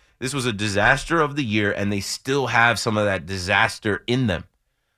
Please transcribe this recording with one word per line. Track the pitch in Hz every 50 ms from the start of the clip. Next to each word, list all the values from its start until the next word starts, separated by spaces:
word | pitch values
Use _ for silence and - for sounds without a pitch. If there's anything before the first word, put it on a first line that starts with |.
| _ _ _ -
this | 120 131 139
was | 139 120
a | 123
disaster | 104 95 107 107 95 101 104 120 135 139 - - 160 165
of | 151 139 143
the | 147 139
year, | 107 104 107 104 101
and | - - 101 101
they | 104 98
still | 98 - - - - - 135 143 131 117
have | 120 117 117 120 113 95
some | - 120 107 107
of | 104
that | 101 95 92 73
disaster | 85 98 95 87 95 101 101 113 107 - - - 107 98 - -
in | - 123 131 131
them. | 104 87 78 95 - _ _ _ _ _ _ _ _ _